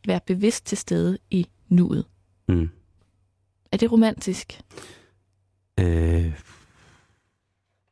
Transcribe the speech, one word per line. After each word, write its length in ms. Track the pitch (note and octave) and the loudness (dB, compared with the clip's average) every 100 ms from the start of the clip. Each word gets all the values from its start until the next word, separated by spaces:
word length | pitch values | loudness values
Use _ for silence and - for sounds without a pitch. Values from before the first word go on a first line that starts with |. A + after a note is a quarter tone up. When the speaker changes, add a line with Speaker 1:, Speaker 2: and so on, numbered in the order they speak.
| G#3 | -4
Speaker 1:
være 140 | F3+ - | -4 -2
bevidst 400 | F#3 G#3 - - | 0 0 0 -4
til 120 | G3 | -8
stede 400 | - E3+ E3+ F#3+ - | -4 -2 0 -2 -4
i 160 | F#3 F3 _ - | -2 -2 _ 0
nuet. 360 | F3+ F3 - - _ _ _ - | 2 4 0 -6 _ _ _ -2
Speaker 2:
Mm. 220 | F2+ E2 - _ _ _ _ _ _ _ _ _ | 0 0 -6 _ _ _ _ _ _ _ _ _
Speaker 1:
Er 40 | G3 | -2
det 160 | A#3 | 2
romantisk? 680 | A3+ A3 - - F#3 - - - - - - _ _ _ _ _ _ _ - | 4 2 0 -6 -8 -10 -20 -20 -20 -20 -20 _ _ _ _ _ _ _ -2
Speaker 2:
Øh. 520 | F2+ E2 E2 E2+ E2 D2+ - - _ _ _ _ _ _ _ _ _ _ _ _ _ | 0 2 2 0 0 -4 -14 -20 _ _ _ _ _ _ _ _ _ _ _ _ _